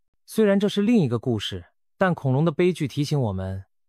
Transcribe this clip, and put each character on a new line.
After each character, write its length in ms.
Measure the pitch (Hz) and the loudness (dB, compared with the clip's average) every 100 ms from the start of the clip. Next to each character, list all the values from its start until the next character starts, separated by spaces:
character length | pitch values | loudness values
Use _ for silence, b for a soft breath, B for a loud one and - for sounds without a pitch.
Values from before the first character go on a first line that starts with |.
| _ _ _ | _ _ _
虽 180 | - | 0
然 160 | 214 196 | 4 4
这 80 | 202 | 2
是 140 | 202 | 0
另 160 | 208 240 | 2 4
一 100 | 143 | 2
个 120 | 117 | 0
故 180 | 127 110 | -2 -2
事， 280 | - 95 - _ _ _ | -4 -10 -14 _ _ _
但 180 | 190 160 | 0 0
恐 180 | 139 | 0
龙 100 | 131 | 2
的 80 | 165 | 0
悲 220 | 151 180 | 2 0
剧 140 | 170 147 | 0 -4
提 160 | - | -4
醒 160 | 147 147 | -2 -2
我 140 | 117 | -2
们， 320 | 95 95 95 - _ | -4 -6 -8 -12 _